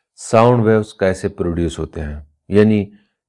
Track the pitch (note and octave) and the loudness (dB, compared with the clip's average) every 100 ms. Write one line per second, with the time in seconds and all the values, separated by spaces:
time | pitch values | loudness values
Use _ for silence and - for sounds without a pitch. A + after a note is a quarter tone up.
0 | _ - - A2+ A#2+ B2 A2 A2 G#2 - | _ -20 0 4 4 4 2 0 -2 -4
1 | F#2+ F#2 G2 - F2 E2+ E2 D#2+ D#2 - | -4 -2 -6 -6 -4 -4 -4 -6 -10 -10
2 | D2 D2 - _ - G2 G#2+ G#2+ G2 - | -12 -12 -18 _ 0 2 4 2 -4 -12
3 | _ _ | _ _